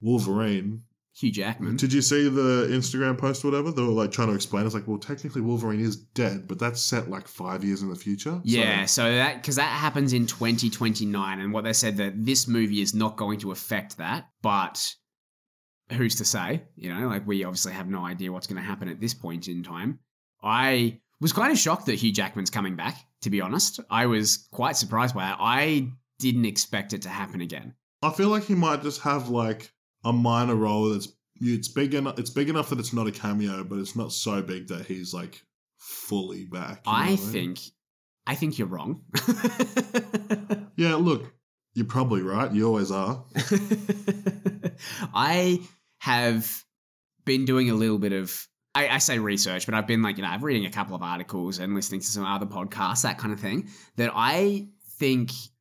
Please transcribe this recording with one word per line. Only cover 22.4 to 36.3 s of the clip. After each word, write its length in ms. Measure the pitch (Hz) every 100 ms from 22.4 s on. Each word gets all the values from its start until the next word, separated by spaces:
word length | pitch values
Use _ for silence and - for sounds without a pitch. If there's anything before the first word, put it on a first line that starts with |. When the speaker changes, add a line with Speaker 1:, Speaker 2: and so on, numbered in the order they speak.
| 92
Speaker 2:
coming 260 | 107 95 90
back, 220 | 220 - - _
to 80 | 104
be 100 | 101
honest. 400 | 95 160 - - -
I 180 | 113 123
was 420 | 110 104 - -
quite 240 | - 135 139
surprised 400 | 101 113 123 110
by 140 | 95
it. 80 | 98
I 520 | 110 131 156 151 127 - _ -
didn't 240 | 127 123
expect 480 | 110 104 - 104 101
it 120 | 104
to 60 | 98
happen 300 | 98 98 90
again. 340 | 85 71 127 - _ _
Speaker 1:
I 80 | 151
feel 160 | 156 202
like 160 | 214
he 100 | 208
might 300 | 180 160 147
just 160 | 147 -
have, 260 | 147 143 123
like, 420 | 117 113 110 - _ _ _ 117
a 60 |
minor 400 | 120 120 117 123
role 360 | 110 107 107 107
that's, 180 | 101 - - _ -
it's 260 | 120 117 117
big 280 | 135 139 143
eno-, 180 | 139 123
it's 140 | 117
big 180 | 139 143
enough 220 | 156 -
that 80 | 123
it's 160 | 110
not 140 | 117 107
a 40 |
cameo, 520 | - 104 104 101 95
but 160 | 90 101
it's 160 | 98 117
not 160 | 95
so 280 | - 110 101
big 280 | 92 92 90
that 180 | 87 92
he's, 300 | 92 90 87
like, 260 | 87 - _ _ _ _
fully 640 | - - - 101 92